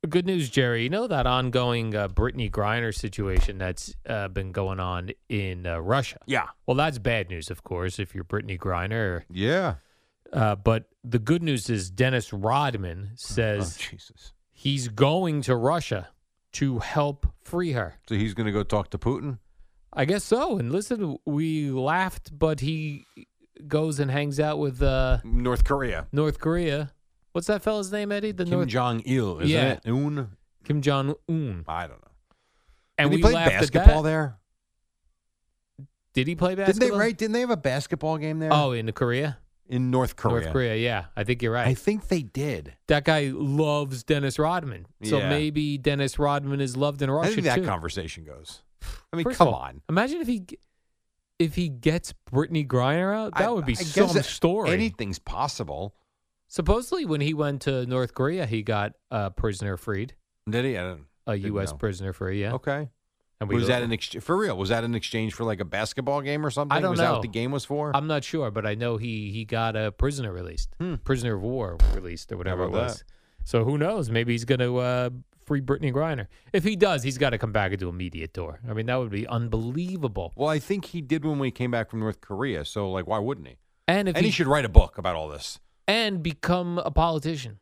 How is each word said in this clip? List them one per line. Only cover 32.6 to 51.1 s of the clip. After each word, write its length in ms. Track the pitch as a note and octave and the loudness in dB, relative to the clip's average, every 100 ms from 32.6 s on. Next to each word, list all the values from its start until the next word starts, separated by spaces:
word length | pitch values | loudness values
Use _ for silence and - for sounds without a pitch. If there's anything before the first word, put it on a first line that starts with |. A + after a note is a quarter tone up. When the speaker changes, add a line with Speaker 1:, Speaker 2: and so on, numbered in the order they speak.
| _ _ _ - | _ _ _ 2
Speaker 1:
And 120 | D3 | 4
Speaker 2:
Did 60 | E3 | 8
he 0 | |
Speaker 1:
we 40 | |
Speaker 2:
play 120 | G#3 | 8
Speaker 1:
laughed 180 | E3+ E3 G2 | 8 4 4
at 40 | |
Speaker 2:
basketball 440 | D3 E3+ F#3+ D#3 | 4 12 12 12
Speaker 1:
that. 60 | D#3 | 2
Speaker 2:
there? 280 | D#3 D3 A2 _ _ _ _ _ _ _ _ _ _ _ _ _ - C#3 _ _ | 2 0 -6 _ _ _ _ _ _ _ _ _ _ _ _ _ -20 -20 _ _
Speaker 1:
Did 140 | - C3 | 0 0
he 80 | E3+ | 2
play 200 | F3+ F#3+ | 0 4
Speaker 2:
Didn't 100 | G3 | 2
they, 60 | |
Speaker 1:
basketball? 260 | G3 B3 G3+ | 4 4 4
Speaker 2:
right? 180 | A3+ G3 | 2 2
Didn't 160 | A3 | 0
they 60 | A#3 | 0
have 100 | B3 | 0
a 80 | G#3 | 0
basketball 600 | C#3 C3 - E3 D#3 D#3+ | 2 0 -2 -4 -2 -2
game 220 | D#3 D#3 | -2 -2
there? 120 | D#3 | 4
Speaker 1:
Oh, 200 | D3+ C#3+ | 4 4
in 180 | A#2+ A2 | 0 -2
Korea? 460 | G#2 B2 B2 D3+ B2+ - _ _ | 0 0 2 -2 -6 -16 _ _
Speaker 2:
In 220 | B2+ B2+ | -2 2
North 280 | B2+ B2+ - | 2 2 0
Korea. 240 | A2 A#2 | 0 0
Speaker 1:
North 100 | D#2+ | 0
Korea, 220 | C3 A#2+ A2 | 0 0 0
yeah. 300 | A#2+ G#2+ E2+ - | 0 -2 -4 -6
I 80 | |
think 180 | G#2 A#2+ | -2 0
you're 120 | A#2+ | 0
right. 120 | A#2 A#2+ | 2 2
Speaker 2:
I 60 | |
think 360 | C3 - G#3+ - | 2 0 -2 0
they 120 | F3+ | -2
did. 500 | A#2+ - D3 G#2 D2+ - - | -2 -4 -4 -4 -8 -18 2
Speaker 1:
That 180 | D3 C#3+ | 2 4
guy 260 | D#3 C#3+ | 2 2
loves 680 | C3 C#3+ C#3+ D3+ D3 C#3 C3 | -2 0 2 2 2 -2 -8
Dennis 340 | - D3 C#3 B2+ | 0 0 2 0
Rodman. 480 | D3+ F3+ D3 F#2+ F#2 _ | 0 0 -4 -12 -16 _
So 160 | G#2+ C#3 | 0 2
Speaker 2:
Yeah. 100 | C3+ | 2
Speaker 1:
maybe 480 | C#3+ D3+ D3+ D3 C#3+ | 0 0 0 -2 0
Dennis 420 | C#3 C#3+ C#3 - | 0 2 0 2
Rodman 400 | C#3+ C#3+ C#3 C#3 | 2 2 0 -2
is 160 | C3+ B2+ | -2 0
loved 260 | C#3+ C#3+ | -2 0
in 60 | C#3 | 0
Speaker 2:
How 60 | |
do 40 | C#3+ | 2
you 20 | |
Speaker 1:
Russia, 120 | F3 G#3+ | 2 2
Speaker 2:
think 100 | E3+ | 2
that 100 | B2 | 2
Speaker 1:
too. 40 | F3 | 2
Speaker 2:
conversation 580 | F#2 E2 G2 E2 - D2+ | -2 -4 -6 -8 -12 -16
goes? 380 | C2+ D#2 - _ _ - - _ | -18 -18 -20 _ _ -14 -14 _
I 40 | E3 | -2
mean, 60 | E3+ | -2
Speaker 1:
First 120 | B3+ | 4
Speaker 2:
come 100 | B2+ | 4
Speaker 1:
of 40 | |
all, 60 | D2+ | 4
Speaker 2:
on. 200 | C2 C2 - | -6 -14 -2
Speaker 1:
imagine 320 | E3 B3 E4 | 0 2 -2
if 60 | B3+ | -2
he 120 | A#3 | -4
g-, 180 | F3+ - _ _ _ _ _ | -6 -18 _ _ _ _ _